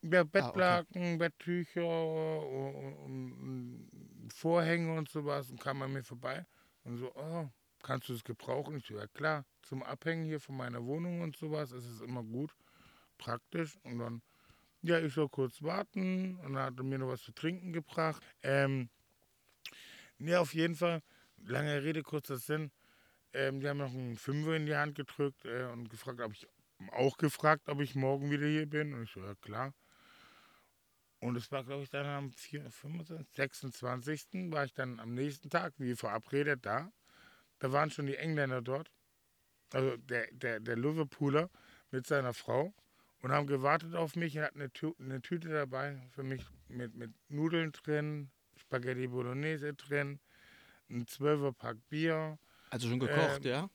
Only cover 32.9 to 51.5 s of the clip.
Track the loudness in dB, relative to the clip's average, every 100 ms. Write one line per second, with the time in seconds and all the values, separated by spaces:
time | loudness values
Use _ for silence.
32.9 | -8 -8 -10 -10 -2 -2 -2 -10 -6 -4
33.9 | -4 -4 -6 -6 -6 -4 -2 -2 -2 -6
34.9 | -6 -6 -2 -2 -4 -2 -2 -2 -4 -2
35.9 | -2 -2 -2 0 0 2 2 2 -2 -2
36.9 | _ _ -20 -20 -20 _ _ 2 4 2
37.9 | 0 -2 -2 0 2 2 0 0 -4 -4
38.9 | _ _ _ _ _ _ _ _ 0 2
39.9 | 0 -2 -2 -2 -4 -4 -2 0 2 2
40.9 | 2 -2 2 4 4 2 -6 -20 -20 _
41.9 | -6 2 2 2 -2 0 2 2 -4 _
42.9 | _ _ _ 2 4 4 4 6 4 2
43.9 | -2 0 0 -2 0 -4 -4 -8 -4 -4
44.9 | -4 -6 -6 -2 -4 0 -2 0 -2 -4
45.9 | -6 -12 -8 -4 -4 -6 -16 -12 -6 -6
46.9 | -8 -12 -12 _ 0 2 4 0 -2 0
47.9 | 0 2 -2 -6 _ _ -20 -4 -2 0
48.9 | -2 -2 -2 -2 0 0 -2 -4 -8 0
49.9 | 0 0 -4 _ -20 -20 -20 -20 -20 _
50.9 | -4 -4 0 4 4 4